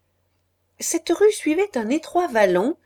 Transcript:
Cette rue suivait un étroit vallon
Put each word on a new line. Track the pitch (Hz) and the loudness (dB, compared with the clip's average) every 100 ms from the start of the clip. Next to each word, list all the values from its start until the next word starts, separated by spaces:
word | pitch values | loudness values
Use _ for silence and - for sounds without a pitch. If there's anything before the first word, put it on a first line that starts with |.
| _ _ _ _ _ _ _ - | _ _ _ _ _ _ _ -12
Cette | - 339 - | -6 -4 -2
rue | 339 427 | 2 2
suivait | 415 311 311 403 254 | 2 0 0 -2 -4
un | 214 | -2
étroit | 302 - 349 349 | -4 -2 -2 0
vallon | 226 196 180 226 - | 2 4 2 0 -4